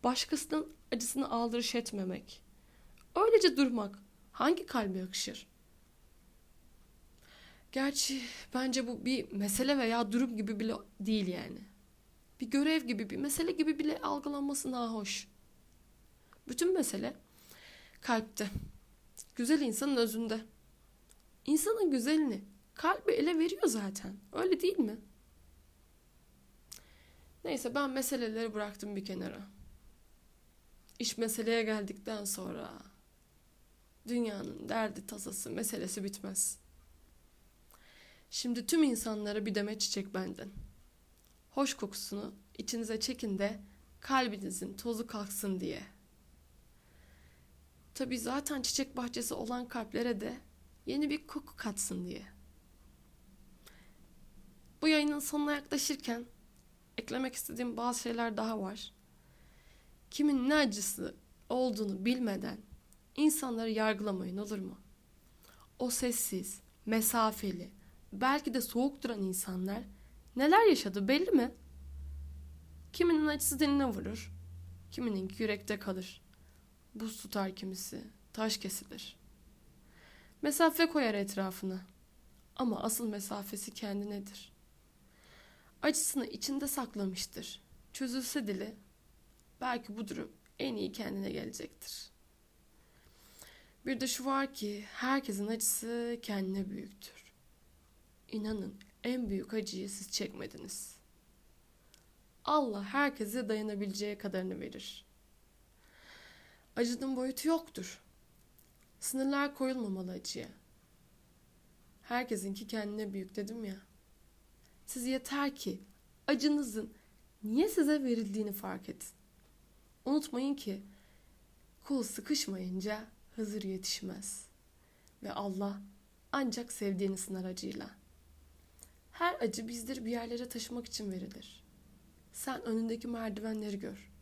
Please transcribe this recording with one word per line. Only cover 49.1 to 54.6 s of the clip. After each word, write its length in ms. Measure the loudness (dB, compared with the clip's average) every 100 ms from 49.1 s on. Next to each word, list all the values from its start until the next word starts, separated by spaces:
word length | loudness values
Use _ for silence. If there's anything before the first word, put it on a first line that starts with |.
| -4 -4
olan 340 | -2 -2 -4 -4
kalplere 540 | -6 -4 0 0 0
de 160 | -2 -8 -14 -20 -20 -12 -4
yeni 240 | 0 0
bir 180 | 0 -4
koku 280 | -10 -10 -6
katsın 500 | -4 -4 -4 -4 -6
diye. 180 | -8 -12 -20 -20 -20 -20 -20 -20 -20 -20 -20 -20 -20 -20 -20 -20 -20 -20 -20 -20 -20 -20 -20 -20 -20